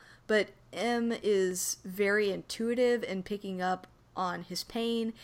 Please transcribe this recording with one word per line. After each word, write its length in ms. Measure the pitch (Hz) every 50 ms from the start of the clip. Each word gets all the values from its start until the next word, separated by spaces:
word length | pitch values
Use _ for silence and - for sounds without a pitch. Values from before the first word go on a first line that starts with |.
| - - - - - -
But 220 | 214 214 190 - - - - -
M 420 | - 156 202 233 240 233 233 233 233 - -
is 540 | 202 208 190 185 185 185 180 - - - - -
very 460 | 185 180 196 208 196 202 214 214 202
intuitive 720 | 185 170 - - - - 226 233 240 240 247 240 240 233 -
in 180 | - 190 190 180
picking 380 | - 208 202 - 196 190 185
up 240 | 180 185 185 185 - - - _ - _ _
on 280 | - 185 180 175 175 175
his 200 | - 180 - -
pain, 480 | - - 226 233 233 233 226 226 226 233 -